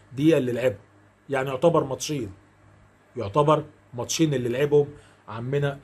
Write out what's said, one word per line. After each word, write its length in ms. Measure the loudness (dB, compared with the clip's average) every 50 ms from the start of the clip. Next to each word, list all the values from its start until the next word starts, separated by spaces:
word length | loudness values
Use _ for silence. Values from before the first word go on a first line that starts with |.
| _ _ -8
دقيقه 260 | 2 4 4 4 4
اللي 140 | 2 0 -2
لعبها، 260 | 0 0 -2 -2 -2 -12 _ _ _ _ _ _ _ _ -6
يعني 200 | -4 -4 -2 -4
يعتبر 360 | -4 2 2 4 4 4 0
ماتشين، 480 | 0 -6 -8 -6 -6 -6 -6 -6 -10 -12 -18 _ _ _ _ _ _ -20 _ -20 _ _ _ _ _ _
يعتبر 480 | -8 -8 -2 0 2 4 4 4 2 2 -6 -14 _ _ _ -10
ماتشين 400 | -10 -8 -6 -2 0 0 0 0
اللي 140 | -2 -2 -2
لعبهم 400 | -2 0 0 4 4 2 2 2 -4 -16 -20 -20 -20 _ _ -14
عمنا، 500 | -12 -10 -8 -4 -4 -2 -2 -2 -4 -6